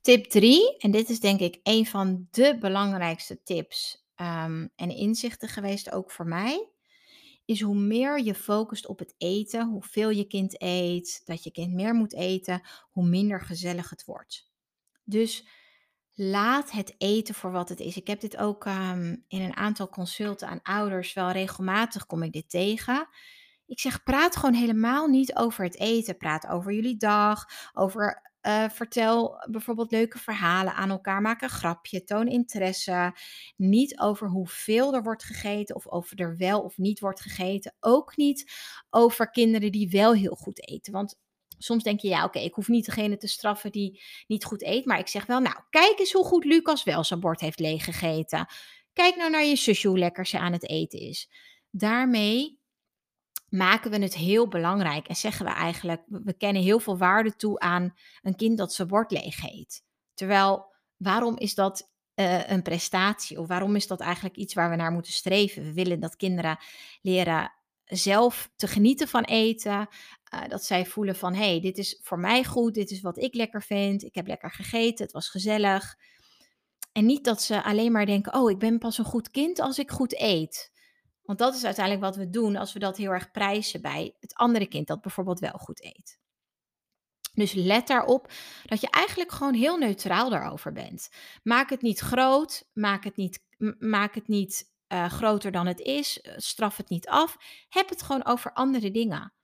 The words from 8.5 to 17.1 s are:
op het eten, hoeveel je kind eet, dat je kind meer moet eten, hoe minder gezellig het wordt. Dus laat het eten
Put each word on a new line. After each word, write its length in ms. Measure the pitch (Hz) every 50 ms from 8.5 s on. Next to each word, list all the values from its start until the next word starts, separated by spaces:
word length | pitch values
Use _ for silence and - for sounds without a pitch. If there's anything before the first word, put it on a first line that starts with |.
| 208 208 220 214 - 202 -
op 120 | - 185 -
het 160 | 165 - - _
eten, 500 | - 175 185 208 214 208 - 226 233 233
hoeveel 420 | 220 196 190 - - - 214 220
je 140 | 214 202 202
kind 360 | 202 - 196 190 190 - -
eet, 600 | - 180 180 180 180 175 175 175 175 - - - _
dat 200 | - 165 165 -
je 60 | -
kind 220 | - - 165 180 180
meer 220 | 180 190 220 233
moet 200 | 233 220 208 -
eten, 460 | - 180 185 190 185 185 - 180 180 - - - - _ _
hoe 160 | _ 185 175
minder 340 | 175 175 185 202 208 202 185
gezellig 500 | - - 175 165 185 175 175 175 175 -
het 140 | - - -
wordt. 460 | - - - - _ - - _ _ _ _ _ _ _ _ _ _ _ _ _
Dus 420 | - 202 214 226 226 226 - - _ - _ _ _ _ _ _ _ _ _ _ _ _
laat 560 | - 196 190 190 202 208 226 254 285 294 -
het 240 | - 214 190 - - _
eten 360 | - 196